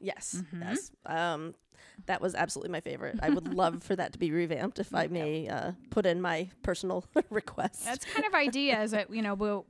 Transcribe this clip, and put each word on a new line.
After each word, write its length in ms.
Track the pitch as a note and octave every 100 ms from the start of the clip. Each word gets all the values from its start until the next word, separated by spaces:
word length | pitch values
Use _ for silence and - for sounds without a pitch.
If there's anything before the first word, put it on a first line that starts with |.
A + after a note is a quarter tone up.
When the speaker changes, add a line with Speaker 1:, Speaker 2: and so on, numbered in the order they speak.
Speaker 1:
Yes, 400 | F#3+ - - F3
Speaker 2:
Mm-hmm. 180 | F3+ F3
Speaker 1:
yes. 280 | F3 C#4+ - - -
Um, 480 | E3 E3+ D3+ D#3+ - _ - - -
that 160 | - F#3
was 140 | F#3
absolutely 380 | - E3 - -
my 80 | D#3+
favorite. 380 | - C3+ - A3
I 80 | D#3
would 240 | C#4+ -
love 280 | F#3 E3+ F3
for 140 | - F#3
that 160 | D#3+
to 60 | -
be 140 | E3
revamped, 460 | E3 E3 D#3+ F#3+ -
if 160 | G3
I 100 | E3+
Speaker 2:
Yeah. 40 | D#3
Speaker 1:
may, 400 | E3+ D3+ D#3+ D#3
uh, 240 | - E3+ F3+ -
put 160 | A3
in 160 | F#3+ F3
my 300 | F3+ E3 F#3 -
personal 440 | - F3 F#3 F3+ - D4+
<laughs> 140 | -
request. 560 | G#3+ - - G3 - A3
Speaker 2:
That's 180 | C4
kind 220 | - A4 G#4+
of 80 |
idea, 480 | F4+ C#4+ C4 C#4+ A3+
is 80 | G#3+
that, 180 | G#3+ G3
you 120 | A3
know, 100 | G#3
we'll, 320 | G3+ G#3+ G3+